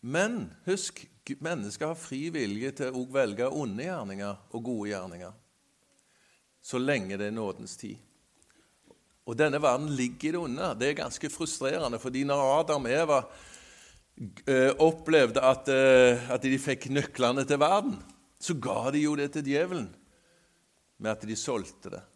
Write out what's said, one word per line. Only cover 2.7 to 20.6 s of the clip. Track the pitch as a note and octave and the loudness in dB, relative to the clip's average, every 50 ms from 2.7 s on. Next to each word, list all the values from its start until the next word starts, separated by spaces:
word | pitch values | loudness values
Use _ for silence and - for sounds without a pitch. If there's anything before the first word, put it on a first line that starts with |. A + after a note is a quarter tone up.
| C3+ - | -4 -4
til | C#3+ B2+ C3 | -6 -4 -4
å | B2+ B2+ B2 | -6 -6 -2
velge | B2+ C#3 C3 G#2+ G2+ G2 A#2+ | 0 0 2 2 0 -2 -2
onde | C3 - D3+ D3 A2+ G2 A2 C#3 | -2 -2 -2 -4 -4 -4 -6 -6
gjerninger | F3+ F#3 D#3+ A2 G2 G2 G2 G2+ G2+ G2+ G2 - _ - | -6 -6 -6 -8 -8 -8 -6 -6 -8 -8 -10 -14 _ -12
og | A#2 A#2 | -8 -6
gode | B2 B2 A2 G2+ G#2 G#2 | -6 -6 -4 -4 -4 -6
gjerninger, | F#2+ F2+ F#2 E2+ F2 F2+ F2+ G#2 _ _ _ _ _ _ _ _ _ _ _ _ _ _ _ _ _ _ _ _ _ _ _ _ _ _ | -6 -8 -10 -12 -14 -16 -16 -18 _ _ _ _ _ _ _ _ _ _ _ _ _ _ _ _ _ _ _ _ _ _ _ _ _ _
så | - - B2+ | -6 -4 -2
lenge | B2+ C#3 C#3+ B2 F#2+ F#2+ G2 G2 | 0 0 -2 -2 -2 -4 -6 -4
det | G#2 G#2 | -4 -6
er | G#2+ | -4
nådens | A2+ A2 G2 F#2+ - - - - | -6 -6 -6 -8 -10 -12 -16 -16
tid. | - - G2+ G2+ - _ _ _ _ _ _ _ _ _ _ _ _ _ _ _ _ _ _ - _ _ _ _ _ _ - | -14 -14 -14 -14 -16 _ _ _ _ _ _ _ _ _ _ _ _ _ _ _ _ _ _ -20 _ _ _ _ _ _ -10
Og | A#2 A#2 | 0 2
denne | D3+ D3+ C3+ D3 | 2 2 2 2
verden | D3+ C#3+ B2 C3 D3 D3+ D3 | 2 2 2 2 0 -2 -2
ligger | C3 B2+ B2 B2 - - D3+ | -2 -2 -2 -2 -4 -4 -2
i | D#3+ | -2
det | F3 | -2
onde. | E3+ C#3 A#2+ D3 F#3 D3 B2 G#2+ | -4 -6 -6 -4 -4 -4 -2 0
Det | B2 C#3 | 0 0
er | C#3 - | 0 -2
ganske | - B2 - - - D3 | -6 -8 -8 -8 -8 -8
frustrerende, | - - E3 D#3 - - C#3 C3+ - F3 D#3+ B2 A#2+ A2 | -6 -6 -6 -6 -6 -4 -2 -2 -2 -2 -2 -4 -4 -4
fordi | - C3 B2+ C3 C#3 | -6 -4 -4 -2 0
når | C#3+ C#3 C#3+ C3+ C3 C3+ D#3 | 0 2 2 4 4 4 4
Adam | D#3+ D3 D3+ C#3+ C3 A#2 | 4 2 0 0 0 0
og | B2+ | 0
Eva, | D3+ E3 D3+ D3 C3+ A#2 - - - - - - - - - - - - - - - _ _ _ - A#2+ G2+ - - - | 0 2 4 4 2 2 0 -16 -20 -20 -20 -20 -20 -20 -20 -20 -20 -20 -20 -20 -20 _ _ _ -14 -14 -14 -14 -8 -2
eh, | - C3+ C3 C3 C3+ C3+ - | 2 4 6 6 4 6 6
opplevde | D#3 D#3+ D#3+ D#3+ - D#3+ D#3+ D#3 C3 A#2 A2 C3+ | 4 4 4 2 -2 4 6 6 6 6 4 4
at, | C3 C3 C3 C3 - - | 4 4 4 4 0 0
eh, | C3+ C3 C3+ C3+ C3 B2+ B2+ B2 B2 A#2+ B2 B2 | 2 6 8 8 10 10 10 8 6 4 0 -2
at | B2+ B2+ | -4 -2
de | C3 C3+ C3 C3+ | 0 0 0 0
fikk | C3+ D3 C3 C3 - B2 | 0 -2 -4 -4 -4 -2
nøklene | C3+ C#3+ C#3+ - - - B2+ A#2 B2 C#3 C3+ | -2 -2 -2 -2 0 2 2 2 4 2 2
til | C3+ D3 C#3 | 0 2 4
verden, | D3 D#3 F#3+ G#3 G#3 C#4+ G3 - - - - _ _ _ _ _ | 4 4 4 4 2 0 -6 -6 -10 -18 -20 _ _ _ _ _
så | - - F3 C#3 | -6 -6 -4 -4
ga | A2+ C3 G2 A2 A2+ C3 | -2 -2 -2 0 0 0
de | C#3 D3+ D3+ | 0 0 0
jo | D3+ D3+ | 0 0
det | C#3+ C#3+ C#3+ | -2 -4 -4
til | C#3+ D#3 D3 | -4 -6 -4
djevelen, | C3+ C#3 D3 E3+ F3+ F#3 E3 A2+ F2 E2 - _ _ _ _ _ _ _ _ _ _ _ _ | -2 0 0 0 0 -2 -6 -6 -8 -10 -20 _ _ _ _ _ _ _ _ _ _ _ _